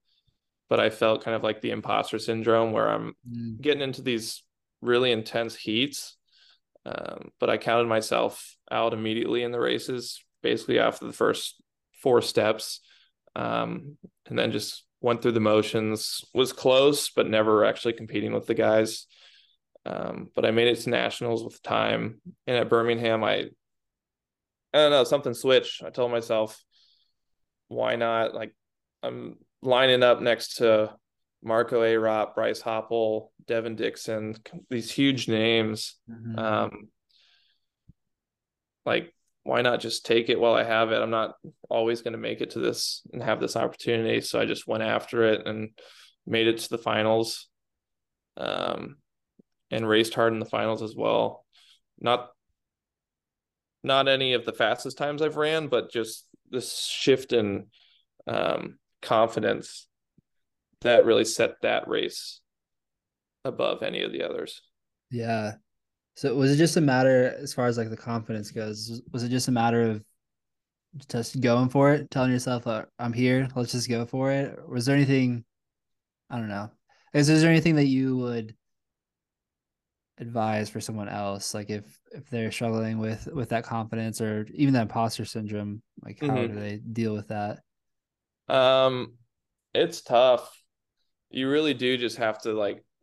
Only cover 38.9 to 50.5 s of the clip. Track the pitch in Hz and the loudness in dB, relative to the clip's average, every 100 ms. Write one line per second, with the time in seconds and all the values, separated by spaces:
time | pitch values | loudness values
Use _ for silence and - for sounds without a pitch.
38.9 | 120 - _ _ _ 139 127 123 120 113 | -2 -2 _ _ _ -2 2 2 0 -2
39.9 | - - 117 117 117 117 113 113 113 113 | -6 2 2 4 2 4 4 2 2 2
40.9 | 113 113 113 107 - - - - 117 113 | 0 0 -2 -2 -6 -20 -16 -4 -2 0
41.9 | 117 120 113 113 113 - - 120 117 - | -2 -4 -8 -8 -6 -6 -4 -4 -2 -4
42.9 | - - - 117 107 - 113 123 - - | -6 -10 -8 -2 -2 -2 -2 -2 -4 -2
43.9 | 117 113 113 107 120 110 110 - 110 110 | 0 2 0 0 -2 -2 -2 -4 -4 0
44.9 | 113 - 120 113 110 - 107 110 _ - | -2 -2 2 2 2 -2 -8 -10 _ -20
45.9 | - - _ - 113 113 113 - 117 117 | -20 -20 _ -4 0 2 0 -2 -6 -2
46.9 | 110 110 113 113 - - _ _ _ _ | 0 2 2 0 -6 -14 _ _ _ _
47.9 | _ _ _ _ - 58 50 50 50 - | _ _ _ _ -10 -6 -4 -4 -6 -10
48.9 | - _ _ _ _ _ _ - 123 110 | -16 _ _ _ _ _ _ -8 -4 2
49.9 | 110 113 - 117 110 107 | 4 4 2 2 0 -4